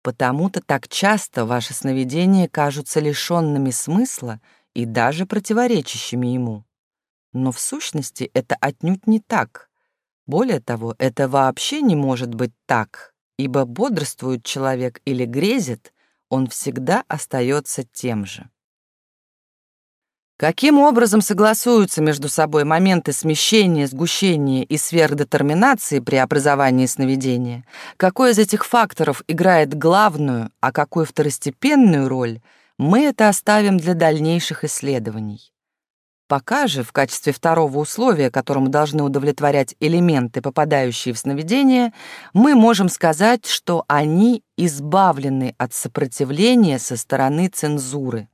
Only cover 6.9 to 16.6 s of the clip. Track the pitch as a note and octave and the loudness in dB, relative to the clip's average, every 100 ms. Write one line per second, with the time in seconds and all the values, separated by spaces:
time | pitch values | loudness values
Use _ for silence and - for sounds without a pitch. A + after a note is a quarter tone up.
6.9 | _ _ _ _ B2+ C3 B2 - D4 - | _ _ _ _ -4 -4 -4 -10 -8 -8
7.9 | D#3 C3+ - - C3 A#2+ - C#3 - D#3+ | -8 -10 -10 -4 -4 -2 -4 -4 -4 -4
8.9 | F#3+ - A3 _ G#3 A2+ - _ _ _ | -2 0 -2 _ -4 -4 -10 _ _ _
9.9 | _ _ _ - D3+ B3+ D3+ - A#2 A#2 | _ _ _ -6 -2 -2 -2 -4 -8 -8
10.9 | A2+ C3 A#2+ C3+ C#3 C3 C3 - D4 C4+ | -4 -4 -2 0 2 0 0 -6 0 0
11.9 | D#3 C3+ B2 B2 A2+ A#2 _ - B2 G#2+ | 2 0 -4 -6 -6 -6 _ -2 -2 -2
12.9 | - - _ _ - C3+ C3+ B2+ B2 C4 | -12 -20 _ _ -8 -2 -2 -2 -2 -2
13.9 | F#3 C#3+ - B2+ B2+ - C#3 C3+ B2+ B2+ | -2 -4 -8 -6 -6 -6 -4 -4 -2 -6
14.9 | - - B2+ A#2+ B2+ F#3+ C4 C#3+ A2+ _ | -8 -6 -4 -4 -2 -2 -2 -4 -8 _
15.9 | _ _ _ _ C3 B2+ - | _ _ _ _ -4 -2 -6